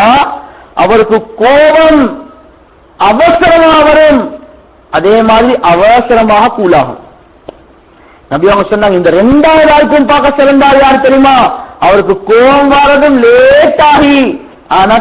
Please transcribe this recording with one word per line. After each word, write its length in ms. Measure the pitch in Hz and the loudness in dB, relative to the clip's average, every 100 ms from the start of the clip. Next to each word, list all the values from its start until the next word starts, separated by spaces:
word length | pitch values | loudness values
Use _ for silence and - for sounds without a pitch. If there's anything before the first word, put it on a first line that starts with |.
| 214 269 - - - - - - | 2 0 -2 -8 -18 -20 -12 -4
அவருக்கு 420 | 175 220 214 220 - - | -2 0 0 -2 -4 -4
கோபம் 680 | 233 285 311 320 320 302 233 - - - - _ _ _ _ - | 0 2 2 2 2 2 -2 -6 -20 -20 -20 _ _ _ _ -4
அவசரமா 760 | 196 220 339 339 349 330 320 311 | -2 0 0 0 0 2 2 2
வரும், 380 | 302 302 311 269 202 - - - _ _ _ | 2 2 2 0 -4 -14 -20 -20 _ _ _
அதே 240 | 156 175 220 | -4 -2 0
மாதிரி 320 | 220 220 247 247 | 0 0 0 -2
அவசரமாக 920 | 175 170 208 240 247 233 220 208 240 - | -2 0 2 0 0 0 0 0 -2 -2
கூலாகும். 460 | 185 160 127 - - - _ _ - - _ _ _ _ - _ - | -2 0 -2 -8 -20 -20 _ _ -20 -20 _ _ _ _ -20 _ -10
நபி 180 | 143 185 | -4 -2
அவங்க 180 | 202 196 | -2 -2
சொன்னாங்க, 300 | 208 208 180 | -4 -2 -2
இந்த 120 | 170 | 0
ரெண்டாவது 600 | 170 226 294 320 320 311 | 0 0 2 2 2 2
ஆளுக்கும் 380 | 294 294 294 262 | 0 0 -2 0
பார்க்க 280 | 285 269 277 | -2 -2 0
சிறந்த 260 | 277 277 277 | 0 2 2
ஆள் 180 | 277 | 2
யார் 220 | 269 269 269 | 2 0 0
தெரியுமா? 300 | 269 277 262 214 - - - | 2 2 2 0 -4 -14 -6
அவருக்கு 360 | 165 202 190 190 | -2 -2 -2 -4
கோபம் 480 | - 226 254 285 277 | -2 0 2 2 0
வரதும் 460 | 277 285 277 294 262 | 0 0 0 0 0
லேட் 640 | 233 247 262 285 311 - 302 | 2 2 2 2 0 0 0
ஆகி, 340 | 294 285 277 240 143 - - - | 2 0 0 -2 -6 -14 -18 -4
ஆனா 260 | 170 196 233 | -2 0 -2